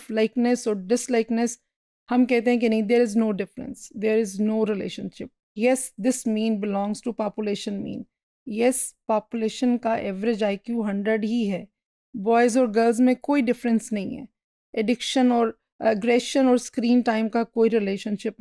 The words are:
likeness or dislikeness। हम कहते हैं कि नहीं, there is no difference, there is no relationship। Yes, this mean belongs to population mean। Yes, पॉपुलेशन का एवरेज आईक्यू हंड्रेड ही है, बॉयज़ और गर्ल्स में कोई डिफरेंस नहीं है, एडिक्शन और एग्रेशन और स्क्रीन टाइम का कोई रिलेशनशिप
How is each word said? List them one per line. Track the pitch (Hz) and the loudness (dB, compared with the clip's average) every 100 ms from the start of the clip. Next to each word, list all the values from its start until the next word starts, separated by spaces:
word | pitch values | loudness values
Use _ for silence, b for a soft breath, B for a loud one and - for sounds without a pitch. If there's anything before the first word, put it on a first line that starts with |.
| - | -2
likeness | 220 220 247 240 247 240 | -2 0 2 0 0 0
or | 208 185 | -4 -2
dislikeness। | 240 - 240 226 226 233 - _ _ _ _ _ | -2 0 -2 0 0 -2 -4 _ _ _ _ _
हम | 247 247 | 2 2
कहते | 240 220 | 2 2
हैं | 240 | 2
कि | 233 | 2
नहीं, | 220 | 0
there | 202 233 240 | 2 2 4
is | 208 | 2
no | 220 | 0
difference, | 196 196 - - - - - | -2 -6 -10 -14 -14 -16 -6
there | 214 220 214 | 0 0 0
is | 190 | -2
no | 214 220 214 | -2 0 -2
relationship। | 202 - - 202 - - _ _ - | -2 -6 -8 -12 -12 -16 _ _ -2
Yes, | 233 262 - - | 0 0 -2 -4
this | 214 247 240 | -2 -2 -2
mean | 214 220 214 | -2 0 -2
belongs | 208 196 202 220 - | -2 -2 -4 -4 -6
to | |
population | 320 214 214 214 202 - 202 - | -4 -6 -4 -4 -4 -6 -8 -8
mean। | 202 196 _ _ _ - | -10 -12 _ _ _ -10
Yes, | 214 240 254 - - - | 0 0 0 -6 -10 -2
पॉपुलेशन | 220 208 233 220 - 247 240 | -2 -2 -4 -4 -2 0 0
का | 233 226 | 0 -2
एवरेज | 202 190 220 220 | -4 -4 -2 0
आईक्यू | 208 196 - 233 | -2 -2 -4 -4
हंड्रेड | 208 196 202 220 208 | -2 -2 0 0 0
ही | 240 208 | -2 -2
है, | 180 190 _ _ _ _ 226 | -4 -8 _ _ _ _ -8
बॉयज़ | 196 233 240 233 | 0 4 4 4
और | 247 | 2
गर्ल्स | 208 233 226 | 2 2 4
में | 254 247 | 4 4
कोई | - 285 | 0 0
डिफरेंस | 240 240 240 226 - | 2 0 0 0 0
नहीं | 214 185 - | -6 -6 -10
है, | - _ _ _ _ - | -14 _ _ _ _ -4
एडिक्शन | 214 240 - 269 254 | -2 -2 0 2 4
और | 240 233 - _ _ | 4 0 -2 _ _
एग्रेशन | 226 214 226 240 247 285 262 | 0 0 2 2 2 2 4
और | 247 | 4
स्क्रीन | - - 233 247 | 0 -4 2 4
टाइम | 240 220 220 | 4 0 0
का | 233 | -2
कोई | 233 - 226 | -2 2 2
रिलेशनशिप | 226 196 196 220 208 226 - | 2 0 -4 -4 -6 -6 -6